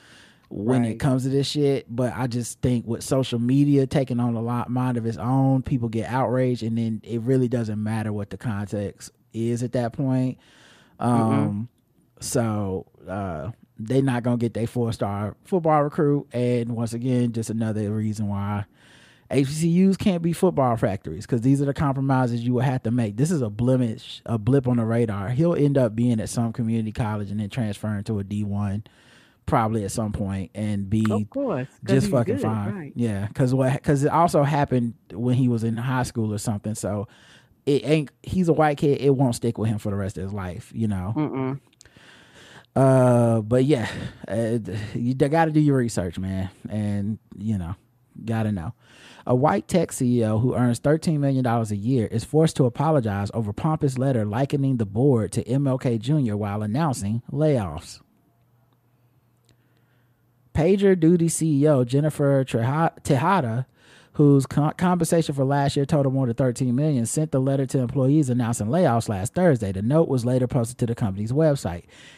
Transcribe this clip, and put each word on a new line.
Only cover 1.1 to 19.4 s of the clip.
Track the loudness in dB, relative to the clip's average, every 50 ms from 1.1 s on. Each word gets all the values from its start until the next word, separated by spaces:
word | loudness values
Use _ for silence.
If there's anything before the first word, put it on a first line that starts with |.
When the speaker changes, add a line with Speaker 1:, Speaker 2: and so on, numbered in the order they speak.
| 0 0 0
Speaker 2:
to | 0
this | 0 0 0
shit. | 0 -2 0 0 2 0 0 -4 -6
But | -4 -2 -2 -2 -2
I | -4 -4
just | -4 -2 -4 -6 -6 -8 _
think | 0 0 0 0 -2
with | -2 -6 -6 -2
social | -2 0 0 0 0 -2 -2
media | 0 2 4 4 4 4 4 4 4
taking | 2 2 0 0 0 -2 -2
on | 0 0 -2
a | -2 -4
lot, | -4 -4 -4 -4 -4
mind | -2 -2 -2 0 -2 -2
of | -2
its | -4 -4
own, | -4 -2 0 2 2 4 4 2 2 0
people | 0 -2 -2 -2 -2
get | -2 -4 -4 -2
outraged, | -2 -2 0 0 2 2 2 2 0 -2 -2
and | -2 -2
then | -2 -2 -2 -4 -6 -8
it | -6 -6 -4 0
really | 0 2 2 2 0
doesn't | 0 -2 -2 -4 -4 -4 -4
matter | -4 -4 -4 -4 -4 -4
what | -6 -8 -8
the | -10
context | -10 -6 -6 -6 -4 -6 -6 -6 -6 -6 -6 -8 -12 -20 -20 _ _ _ _ -8
is | -4 -2 -2 -2 -2 -4
at | -2 -2
that | -2 -4 -4 -4
point. | -4 -2 0 0 0 0 -2 -4 -8 _ _ _ _ -20 -20 -20 -20 _ _ _ -6
Speaker 1:
Mm-hmm. | -2 0 2 2 2 2 2
Speaker 2:
Um, | 0 0 -2 -2 -6 -8 -10 _ _ _ _ _ _ _ _ _ -14
so, | -8 -4 -2 0 0 0 -2 -2 -2 -4 -4 -6 -8 _ _ -20 -14 -10
uh, | -8 -6 -6 -6 -6 -6 -8 -10 -12 _ _ _ _ -12
they | -6 -2 0 2 2
not | 2 0 0 0
gonna | 0 0 0
get | -2 -2 -2
their | -4 -6
four-star | -4 -2 -2 -2 -2 -2 -2 -4 -4 -2 -4 -4 -6 -8 _ _
football | -4 -2 0 2 2 2 2 2
recruit. | 0 0 0 2 2 2 0 -2 _ -4
And | -2 0 2 2 0 0 -2 -4
once | -4 -4 -4 -4
again, | -4 -2 0 0 2 0 0
just | -2 -4 -4 -4
another | -2 -2 -2 -2 -2 -2 -2 -2 -2
reason | -2 -2 -2 -2 -2 -2
why | -2 -2 -2 -2 -2 -2 -4 -4 -8 _ _ _ -20 -20 -20 -20 -20 -20 _ _ -2
H | 0 0